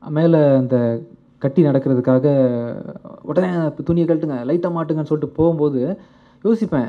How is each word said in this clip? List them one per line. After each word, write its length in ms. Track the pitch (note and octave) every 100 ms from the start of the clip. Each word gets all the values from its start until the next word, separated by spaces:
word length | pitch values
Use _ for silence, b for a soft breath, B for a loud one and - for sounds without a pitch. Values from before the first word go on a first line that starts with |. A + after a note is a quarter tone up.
| -
மேலே 460 | D3+ E3+ D#3+ D3 C3+
அந்த 460 | B2+ B2+ A#2+ A#2 - - _ -
கட்டி 280 | C#3 D#3+ D3+
நடக்கிறதுக்காக, 600 | C3+ C3+ B2+ B2+ B2+ D3 C#3 B2+ A#2+ A#2 - - - - -
"உடனே 520 | - D#3 F#3 F3 D#3 D3 D3
துணியை 220 | E3+ E3
கழட்டுங்க, 380 | D#3+ D#3 C3 B2
லைட்டை 260 | E3+ F3
மாட்டுங்கன்னு" 320 | E3+ D#3 D#3
சொல்லிட்டு 320 | D3 D3+ C#3 -
போகும்போது 640 | E3 D#3+ D3+ C3+ C3 G3 b b b b
யோசிப்பேன், 440 | G#3 A3 G#3 D3